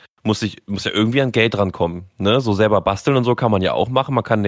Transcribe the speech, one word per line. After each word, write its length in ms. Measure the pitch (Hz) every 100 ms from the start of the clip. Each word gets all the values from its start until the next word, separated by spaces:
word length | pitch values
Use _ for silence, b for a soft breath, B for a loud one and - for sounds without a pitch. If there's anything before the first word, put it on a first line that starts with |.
| b _
muss 160 | 110 104
sich, 180 | 104 - -
muss 160 | 98
ja 80 | -
irgendwie 300 | - 113 131
an 100 | 135
Geld 260 | 113 113 101
rankommen, 460 | 95 - 85 87 92 -
ne? 220 | 98 123
So 120 | 120
selber 280 | 98 107 104
basteln 360 | 85 101 - 135
und 60 |
so 100 | 120
kann 160 | 120 123
man 120 | 101
ja 100 | 90
auch 160 | 65 104
machen. 240 | 131 135
Man 100 | 127
kann 160 | -
in 20 | 110